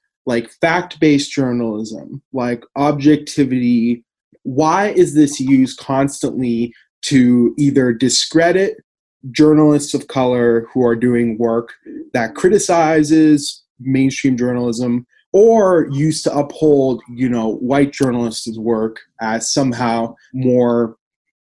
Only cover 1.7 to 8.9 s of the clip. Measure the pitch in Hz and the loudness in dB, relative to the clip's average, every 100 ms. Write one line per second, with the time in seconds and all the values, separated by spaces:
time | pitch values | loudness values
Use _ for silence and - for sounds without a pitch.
1.7 | 107 110 110 - 143 _ 131 123 120 - | -6 -10 -14 -16 -18 _ -8 -6 -8 -8
2.7 | - 143 147 143 147 147 - 131 127 120 | -4 -2 2 2 2 0 -2 -2 0 0
3.7 | 120 117 117 _ _ _ _ - 127 156 | 2 0 -2 _ _ _ _ -8 0 0
4.7 | 180 202 180 160 147 143 - 131 135 131 | 2 0 2 2 4 2 0 2 2 2
5.7 | - - 135 139 - 139 113 127 117 120 | -2 -4 -2 -2 -2 -6 -4 -4 -2 -4
6.7 | - _ _ - 131 123 123 117 - 143 | -8 _ _ 0 4 4 4 2 2 0
7.7 | 139 127 113 127 - - 160 170 180 202 | 2 2 0 0 -2 0 2 2 2 0
8.7 | - _ | -4 _